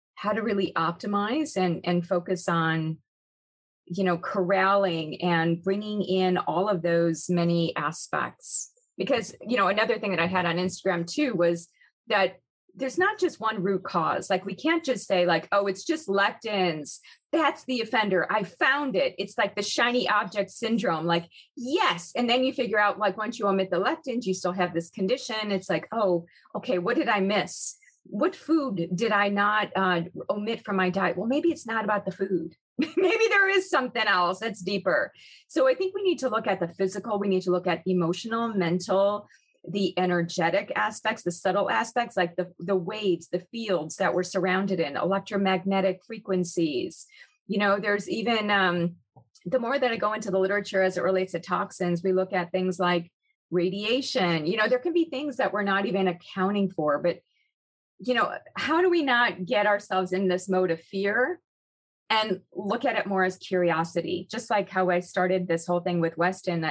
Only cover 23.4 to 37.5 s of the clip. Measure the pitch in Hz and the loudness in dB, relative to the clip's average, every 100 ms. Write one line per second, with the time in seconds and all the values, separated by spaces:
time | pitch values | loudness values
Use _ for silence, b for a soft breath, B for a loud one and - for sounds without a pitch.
23.4 | 202 190 185 180 220 330 269 240 190 180 | 0 2 2 2 0 -2 -4 -4 -2 -2
24.4 | 180 185 180 165 170 - 190 262 - 220 | -2 -2 -2 -2 -6 -4 -2 -2 -4 -6
25.4 | 214 196 - - - 226 196 170 170 b | -2 -4 -2 -4 -2 0 2 0 -2 b
26.4 | b 202 - 180 180 247 254 208 190 208 | b -10 -2 -2 0 0 2 2 2 0
27.4 | - - - - b b - 208 339 - | 0 -4 -6 -8 b b -10 -2 -2 -2
28.4 | - 320 262 190 170 180 226 202 202 202 | 0 0 2 -4 -4 -2 0 2 2 2
29.4 | 208 214 208 190 185 175 170 - - 208 | 2 2 0 0 2 0 -2 -10 -6 -4
30.4 | 208 233 - 190 180 185 180 175 226 285 | -4 -6 -2 0 0 2 0 0 0 0
31.4 | 339 302 226 226 208 208 196 - 190 175 | 0 -2 -4 -4 0 -2 -2 -6 -2 -2
32.4 | 160 - _ - 320 - 370 453 453 403 | -4 -14 _ -4 -2 2 2 4 4 4
33.4 | 392 392 370 294 254 240 208 185 175 185 | 4 2 2 0 0 -2 2 2 2 0
34.4 | 220 - 170 165 180 143 - B B B | -4 -6 -4 -2 2 0 0 B B B
35.4 | B - 262 262 381 381 392 254 262 220 | B 2 4 4 0 0 0 0 0 -2
36.4 | 220 185 170 - 190 202 233 202 202 185 | 0 -2 -2 -2 -2 -2 -4 -2 2 0
37.4 | 185 | 2